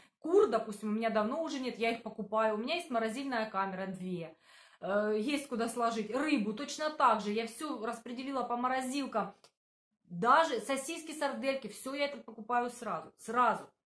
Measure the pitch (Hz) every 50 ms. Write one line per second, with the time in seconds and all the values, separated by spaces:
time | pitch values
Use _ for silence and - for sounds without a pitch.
0 | - _ _ _ - 311 349 403 440 269 240 220 220 - 208 - - 214 208 220
1 | 226 226 208 214 214 220 262 320 330 311 302 277 254 247 - 202 226 233 233 233
2 | - 214 - - 214 208 220 220 220 220 214 208 226 262 320 349 339 320 254 226
3 | 226 220 214 262 277 277 262 233 214 214 - 190 190 196 185 185 190 190 190 185
4 | 180 185 180 170 165 160 - _ _ - - - - - _ - - 175 196 208
5 | 208 214 214 214 214 269 294 285 277 - 247 220 233 233 - 240 233 226 196 220
6 | 214 - 226 262 294 311 294 254 202 208 214 214 285 262 - - 302 302 302 -
7 | 294 247 220 208 196 208 208 220 233 220 - - 320 302 269 233 208 233 226 -
8 | - 240 247 240 262 269 277 262 240 240 240 240 240 254 262 262 254 254 254 285
9 | 269 247 - 220 190 175 - _ _ - _ _ _ _ _ _ _ _ _ _
10 | _ - 180 170 185 233 269 311 330 320 277 220 - - 269 262 - - 330 320
11 | 311 - 285 - 294 277 254 220 226 269 269 269 - 202 - - - 262 277 285
12 | 285 285 285 240 - - 220 - 214 - 240 240 240 247 240 - 233 214 180 160
13 | - - - - - - 226 247 247 233 202 180 - - _ _ _